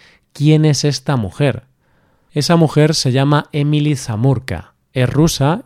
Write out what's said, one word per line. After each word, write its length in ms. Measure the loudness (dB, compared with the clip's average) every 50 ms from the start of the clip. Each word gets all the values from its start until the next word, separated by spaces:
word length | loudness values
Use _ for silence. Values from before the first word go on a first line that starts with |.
| _ _ _ _ _ _
¿quién 320 | _ 0 2 2 4 4 4
es 180 | 2 0 0 -2
esta 300 | -4 -4 -4 -4 -4 -4
mujer? 480 | -4 -4 -6 -4 -2 -2 -2 -2 -4 -10 _ _ _ _ _ _ _ _ _ _ _ _ _
Esa 240 | -6 -4 0 2 4
mujer 380 | 4 4 2 4 2 2 2 0
se 180 | 0 -2 0
llama 380 | 0 0 0 2 0 0 -2 -4
Emily 440 | -4 -4 -2 0 0 0 0 -2 -2
Zamurka, 760 | -4 -6 -6 -4 0 0 0 0 0 -4 -8 -10 -10 -10 _ _ _ _ _ -4
es 140 | -2 -2 0
rusa 540 | 2 0 0 0 0 0 0 0 -2 -2 -6